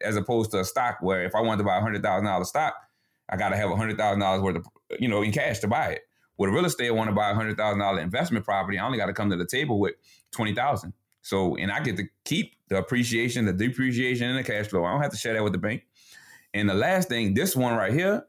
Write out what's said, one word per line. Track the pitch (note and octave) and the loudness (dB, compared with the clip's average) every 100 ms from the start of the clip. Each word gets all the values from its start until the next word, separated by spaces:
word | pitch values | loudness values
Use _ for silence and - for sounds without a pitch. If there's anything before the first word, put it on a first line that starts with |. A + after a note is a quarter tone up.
as | G#2+ G#2 | -2 -2
opposed | G2 A#2+ G#2+ | 0 0 2
to | G2 | 0
a | F#2 | -2
stock | C3+ B2 F#2+ | 0 -2 -2
where | F2+ F#2+ | 0 0
if | F2+ G#2+ | 0 0
I | |
want | A2+ G#2 | 2 2
to | |
buy | G2+ F#2 | 2 2
a | |
hundred | A2 G2+ | 2 0
thousand | G#2+ G#2+ G#2 | 0 0 0
dollar | F#2 F#2 | 0 0
stock, | C#3+ D3+ - - _ _ _ - | 0 -2 -4 -14 _ _ _ -8
I | F#2+ | -2
gotta | G2+ G2 | 0 0
have | G2+ | 0
a | F#2 | 0
hundred | A2 G#2+ | -2 0
thousand | G#2+ G2+ | 2 2
dollars | G2 F#2+ | 2 2
worth | F#2+ E2+ | 0 -2
of, | - _ _ - | -6 _ _ -2
you | B2 | 0
know, | G#2 | 2
in | G#2+ | 2
cash | C#3+ C#3+ G#2+ | 0 0 -2
to | G#2 | 0
buy | B2+ A2 | 0 0
it. | D#2 - _ _ - | -4 -10 _ _ -2
With | G2 | 0
real | A2+ F3+ | 2 0
estate, | C#3 A#2+ | 0 0
I | |
wanna | A2 A2 | 0 2
buy | G2+ G#2 | 2 2
a | G#2 | 0
hundred | A2 G#2 | -2 0
thousand | G#2+ G2+ | 0 0
dollar | G2+ F#2 | 0 0
investment | E2 A#2 E3+ A2+ | -2 -2 0 -2
property, | G#2 G2 F#2+ G2 | 0 -2 0 -2
I | A2+ | -2
only | B2 | -2
gotta | F#2+ | -2
come | G2+ G#2 | -2 -2
to | F2 | 0
the | F2 | -2
table | B2+ D3 G#2 | -2 0 2
with | G2 - _ - _ | 0 -2 _ -20 _
twenty | - A2 G#2 | -4 -2 0
thousand. | C3+ C3 F2 - _ _ | 0 -2 -4 -16 _ _
So, | - G2 F#2 - | -4 0 0 0
and | F#2+ | -2
I | G#2 | -2
get | C#3 F#2+ | -2 -2
to | F#2 - - | -6 -10 -4
keep | E3 - _ _ | -2 -2 _ _
the | F#2+ | -2
appreciation, | - B2 A#2+ A2+ B2 B2 G#2+ | 0 0 2 2 0 0 0
the | |
depreciation, | F#2 A#2+ B2+ C3 A#2+ B2+ B2 B2 | 2 0 0 0 2 0 0 0
and | C3 | -2
the | |
cash | B2 G#2 G#2 | -2 -2 -2
flow. | F#2 F2 | 0 0
I | |
don't | C3+ | 0
have | C#3+ | -2
to | - | -2
share | A#2 A2 | -2 0
that | |
with | G#2 | 0
the | F#2 | 0
bank. | G#2+ A#2 - _ - - - - _ G2+ | -2 -4 -8 _ -20 -20 -20 -20 _ 0
And | G#2 | 2
the | |
last | F#2+ C#3+ F#3+ F3 | 2 2 2 0
thing, | A#2 G#2+ G2+ | 0 2 2
this | F3 C3 | 2 2
one | B2 A#2 | 2 2
right | G2 | 2
here, | C#3 F#3+ A3 | 2 2 0